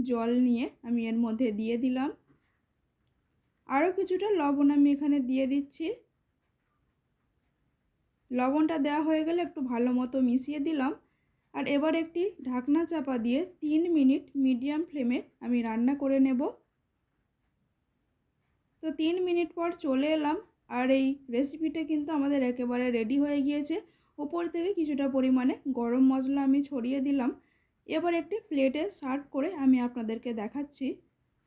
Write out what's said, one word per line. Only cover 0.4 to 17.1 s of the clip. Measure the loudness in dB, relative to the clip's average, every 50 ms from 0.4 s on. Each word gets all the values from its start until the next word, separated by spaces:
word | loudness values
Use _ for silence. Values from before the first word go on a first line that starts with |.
নিয়ে | 4 2 2 0 -2 -6 -8 _ -6
আমি | -4 -2 -2 -2
এর | -2 0
মধ্যে | 0 0 -2 0 0 -2 -2
দিয়ে | -2 -2 -2 -2 -2
দিলাম। | 0 0 -2 -2 -2 -2 -4 -6 _ _ _ _ _ _ _ _ _ _ _ _ _ _ _ _ _ _ _ _ _ _ _ _ _ _ _ _ _ _ -2
আরও | 0 2 2 2
কিছুটা | 2 0 -2 -2 -2 -2 0 0 0 2
লবণ | 2 2 2 4 4 4
আমি | 6 6 6 4
এখানে | 4 2 2 0 0 0 0 0
দিয়ে | 0 0 0
দিচ্ছি। | 0 0 -2 -2 -4 -8 -8 -6 -6 -6 -8 _ _ _ _ _ _ _ _ _ _ _ _ _ _ _ _ _ _ _ _ _ _ _ _ _ _ _ _ _ _ _ _ _ _ _ _ _ _ _ _ _ _ _ _ _ -6
লবণটা | -2 0 0 2 2 2 2 2 2 0
দেওয়া | 0 0 0 0 0
হয়ে | 2 0 0 0
গেলে | 0 -2 -2
একটু | -2 -4 -6 -6
ভালো | -6 -4 -2 0 0 2 2
মতো | 0 -2 -2 0 2
মিশিয়ে | 2 2 2 0 -2 -2 -6 -4
দিলাম। | -2 -2 -2 0 -2 -2 -4 -6 _ _ _ _ _ _ _ _ _ _ -8
আর | -6 -2
এবার | 0 0 2 2 2 0
একটি | 0 -2 -4 -4 -4 -4 -4 -4 -6 -8
ঢাকনা | -4 -4 -4 0 2 2 2 2
চাপা | 0 -2 -4 -4 -2 -4
দিয়ে | -2 0 0 0 0 -2 -4 -8 -6
তিন | -4 0 2 2 2 2 4
মিনিট | 6 6 6 4 4 -2 -6 -2
মিডিয়াম | 0 2 2 2 0 -2 -4 -2 -4 -4
ফ্লেমে | -4 -4 -2 -2 0 0 -2 -4 _ _ -12
আমি | -4 -2 0 0
রান্না | 0 -2 -2 0 0 0 0
করে | 0 0 0 4 4
নেব। | 4 4 2 0 -2 -2 -4 -8 _ _ _ _ _ _ _ _ _ _